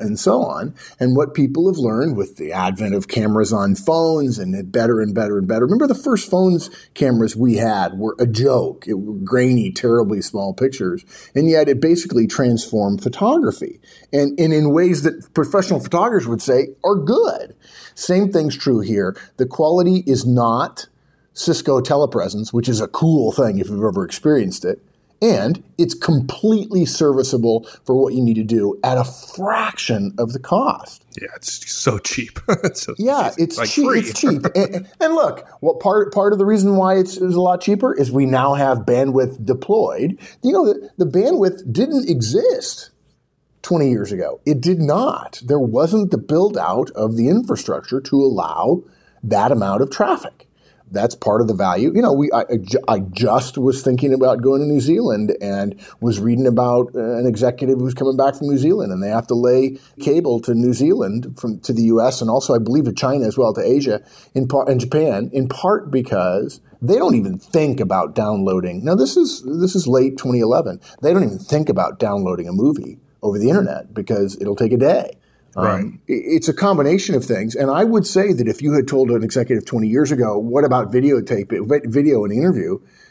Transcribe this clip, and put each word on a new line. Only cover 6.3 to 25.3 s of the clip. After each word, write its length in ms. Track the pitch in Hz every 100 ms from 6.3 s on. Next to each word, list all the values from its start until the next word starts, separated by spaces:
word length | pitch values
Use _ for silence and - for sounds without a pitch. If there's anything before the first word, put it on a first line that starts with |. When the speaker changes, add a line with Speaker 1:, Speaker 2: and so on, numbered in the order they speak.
Speaker 1:
phones 380 | 185 185 170 - - -
cameras 440 | - 139 120 110 104
we 200 | 123 107
had 420 | 113 104 90 95
were 180 | 107 -
a 80 | 123
joke. 580 | 107 135 127 85 - -
It 120 | 101
were 160 | 104
grainy, 580 | 101 95 127 127 127 98
terribly 480 | 92 123 117 107 104
small 320 | - 107 98
pictures. 540 | 92 135 135 92 87 - - -
And 140 | 135 160
yet 220 | 160 147
it 100 | 131
basically 460 | 160 170 - 120 110
transformed 760 | - 127 117 - 113 101 98
photography 800 | - 123 208 320 254 - - - _ - _
and, 260 | 143 143 143
and 140 | 160
in 220 | 156 151
ways 300 | 151 180 165
that 280 | 143 - -
professional 480 | - 135 202 190 160
photographers 480 | - 170 220 214 117
would 140 | 117
say 320 | - 127 143 -
are 100 | 180
good. 600 | 202 147 262 453 - - - _ - -
Same 380 | - - 180 196
thing's 240 | 185 156 127
true 240 | - 120
here. 360 | 101 104 95 98 - -
The 100 | 127
quality 560 | - 156 175 175 185
is 220 | 175 127 120
not 600 | 123 117 117 165 - - _ _ _ _
Cisco 480 | - - 151 - 131
telepresence, 720 | 123 143 143 120 92 104 110
which 160 | 120 117
is 120 | 113
a 80 | 104
cool 420 | - 160 156 110
thing 280 | - 123 98
if 100 | 101
you've 160 | 104
ever 200 | 107 95
experienced 600 | 92 - - 151 101 90
it, 180 | 90 - _ _ _ -
and 400 | 226